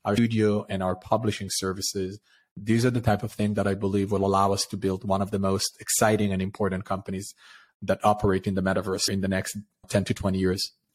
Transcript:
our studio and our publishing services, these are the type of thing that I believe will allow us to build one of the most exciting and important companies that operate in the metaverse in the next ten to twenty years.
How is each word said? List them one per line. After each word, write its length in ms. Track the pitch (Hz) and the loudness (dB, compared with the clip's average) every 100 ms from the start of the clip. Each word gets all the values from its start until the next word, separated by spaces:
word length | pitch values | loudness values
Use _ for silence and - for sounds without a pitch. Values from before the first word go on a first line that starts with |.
| 104 | -2
our 80 | 104 | 2
studio 520 | 117 113 107 104 - | 2 4 2 2 -2
and 140 | 98 | -2
our 120 | 92 92 | -2 -4
publishing 540 | - 110 110 - 98 | 0 0 0 -2 -6
services, 680 | - 95 95 - 101 92 104 _ _ _ - | -4 -4 -4 -6 -4 -6 -8 _ _ _ -8
these 280 | 104 113 123 | 0 2 2
are 60 | |
the 80 | 120 | 2
type 240 | 113 101 | 2 0
of 80 | 107 | -2
thing 220 | - 104 | -2 -2
that 140 | 104 101 | 0 0
I 80 | 98 | 0
believe 360 | 101 101 98 | 0 0 0
will 140 | 98 98 | 0 2
allow 260 | 98 98 | 4 4
us 140 | 98 - | 0 -4
to 120 | 98 | -4
build 280 | 95 95 104 | -2 -2 -2
one 160 | 95 | -2
of 100 | 98 | 0
the 80 | 101 | -2
most 400 | 98 98 - - | 0 0 -2 -6
exciting 540 | - - 110 107 104 | -4 2 4 4 2
and 80 | 95 | 0
important 420 | 95 - 98 92 | -4 -2 -2 -2
companies 500 | - 95 - 95 98 - - - _ _ | -4 -6 -6 -10 -10 -16 -20 -20 _ _
that 220 | 95 95 | -2 2
operate 420 | 107 104 104 95 104 | 2 4 2 2 0
in 100 | 95 | 0
the 60 | |
metaverse 460 | 92 95 95 95 - | 0 0 0 -2 -2
in 140 | 98 | -2
the 80 | 95 | 0
next 280 | 95 - 104 - _ - | -2 -4 -8 -14 _ -2
ten 160 | 101 | 0
to 100 | - | 0
twenty 260 | - 98 95 | -2 0 2
years. 340 | 92 95 - - _ | 2 0 -4 -10 _